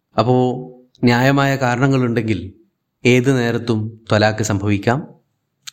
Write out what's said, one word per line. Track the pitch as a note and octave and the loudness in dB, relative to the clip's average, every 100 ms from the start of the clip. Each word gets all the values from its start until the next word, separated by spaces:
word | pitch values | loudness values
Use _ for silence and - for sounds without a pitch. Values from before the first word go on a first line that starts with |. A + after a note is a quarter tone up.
| _ - | _ -2
അപ്പോ | A2+ B2+ B2+ B2+ - - _ _ | 0 2 0 -4 -12 -20 _ _
ന്യായമായ | B2 A#2+ C3+ C#3 C#3 C3 | 2 4 2 2 0 0
കാരണങ്ങളുണ്ടെങ്കിൽ | B2 A#2+ C#3 C3+ B2 A#2 A2 F#2 F#2+ - _ _ _ _ | -2 0 0 0 0 -2 -2 -4 -8 -16 _ _ _ _
ഏത് | B2 B2+ C3 C3 | 2 4 2 0
നേരത്തും | A#2 A#2 A#2 A2 A2 - - | -2 -4 -2 -4 -4 -12 -2
ത്വലാക്ക് | G#2+ G#2+ A2 | 2 2 0
സംഭവിക്കാം. | G#2+ G2 G#2 G2 A#2 C3+ - - _ _ _ _ - | -2 -2 -2 0 0 -2 -4 -18 _ _ _ _ -6